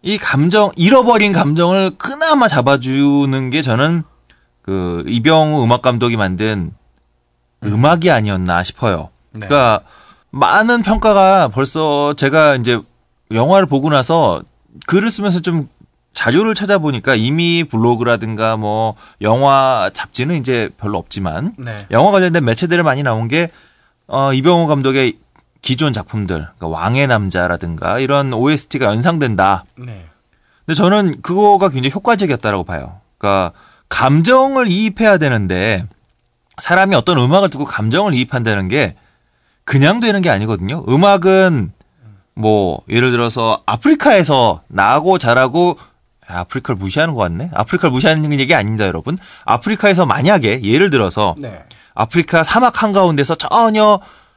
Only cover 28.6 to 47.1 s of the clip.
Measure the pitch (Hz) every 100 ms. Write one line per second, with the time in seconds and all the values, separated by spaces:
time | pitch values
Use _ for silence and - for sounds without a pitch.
28.6 | - 139 123 107 139 170 135 98 95 90
29.6 | - - 123 101 82 _ _ _ _ _
30.6 | - 160 175 208 208 139 - 180 208 196
31.6 | 190 131 131 170 - 220 190 123 110 98
32.6 | 90 82 64 92 _ _ 104 98 87 _
33.6 | _ _ _ - 131 151 165 262 269 269
34.6 | 240 180 220 - 220 190 151 117 95 90
35.6 | 104 95 92 _ _ _ _ _ _ -
36.6 | - 180 196 165 - 160 123 180 190 139
37.6 | 143 - 107 147 208 131 127 131 113 101
38.6 | 92 127 107 - _ _ _ _ _ _
39.6 | - 135 147 226 233 202 175 101 110 101
40.6 | 95 160 98 135 196 202 180 190 185 147
41.6 | 92 - _ _ 113 101 _ - 107 107
42.6 | 95 67 - 117 127 120 117 120 113 -
43.6 | - 113 285 302 294 208 151 135 117 76
44.6 | _ 98 98 139 165 185 120 123 131 151
45.6 | 175 156 - _ _ _ - 90 87 131
46.6 | - 104 95 147 165